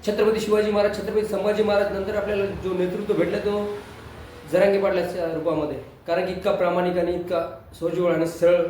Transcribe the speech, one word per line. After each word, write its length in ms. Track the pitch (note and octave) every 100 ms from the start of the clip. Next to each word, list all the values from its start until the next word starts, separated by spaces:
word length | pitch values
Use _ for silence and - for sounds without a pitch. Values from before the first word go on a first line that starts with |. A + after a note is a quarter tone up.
| -
छत्रपती 340 | G#3+ G#3+ A3
शिवाजी 300 | G#3+ G#3 G#3+
महाराज, 260 | G#3 G3+ G3+
छत्रपती 300 | - G#3+ G#3
संभाजी 360 | G3 G3+ G#3
महाराज, 300 | G#3 G3+ G3+
नंतर 240 | G3 G3 G#3
आपल्याला 300 | G3+ G#3 G3
जो 280 | - F#3
नेतृत्व 400 | F3+ F3+ F3+ G3+
भेटलं 240 | G#3 F3 G#3
तो 380 | G3+ G#3 G#3 G#3 - - - - - - -
जरांगे 280 | E3 G3+ G3
पाटलाच्या 540 | F#3+ F3+ E3+ F3+ E3
रूपामध्ये, 460 | D#3+ D#3 D3+ D3 C3+ - - -
कारण 200 | E3+ F#3
की 60 |
इतका 200 | F#3 G3+
प्रामाणिक 440 | - F3+ F3+ F3+ F3+
आणि 180 | E3+
इतका 360 | F3+ F3 F3 E3+ - -
सोज्वळ 380 | - E3 E3 F3+
आणि 140 | D#3+ E3
सरळ 380 | - E3+ F3 E3+